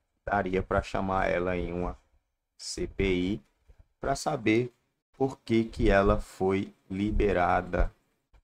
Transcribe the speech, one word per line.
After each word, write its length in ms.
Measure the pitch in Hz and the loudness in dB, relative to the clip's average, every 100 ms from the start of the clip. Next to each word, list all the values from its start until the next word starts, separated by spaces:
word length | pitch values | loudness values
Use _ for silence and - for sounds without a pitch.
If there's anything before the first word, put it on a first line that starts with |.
| _ _ | _ _
daria 380 | - 101 92 92 | -2 -2 0 -2
pra 200 | - 98 | 0 -2
chamar 460 | - 101 98 95 90 | -2 -4 -2 0 0
ela 280 | 87 90 90 | 0 -2 -4
em 160 | 87 | -4
uma 260 | 87 90 92 _ _ _ _ _ - | -4 -6 -8 _ _ _ _ _ -16
C 300 | - - 87 | -12 -8 -6
P 180 | - 98 | -2 0
I 300 | 90 90 107 - _ _ - _ _ | 0 0 -4 -8 _ _ -20 _ _
pra 140 | 127 | -4
saber 580 | 139 - 147 107 110 123 - _ _ _ | -4 -4 -2 2 2 0 -8 _ _ _
por 260 | - 135 - | -2 -2 -2
que 240 | - 113 | 0 0
que 260 | 113 - 113 | 0 0 4
ela 300 | 98 101 107 | 6 4 2
foi 520 | - - 95 95 101 - - | -2 -2 0 0 -2 -12 -10
liberada 1000 | 95 104 107 104 90 87 90 87 90 85 - _ _ _ _ | -4 0 2 2 2 2 2 0 0 0 -2 _ _ _ _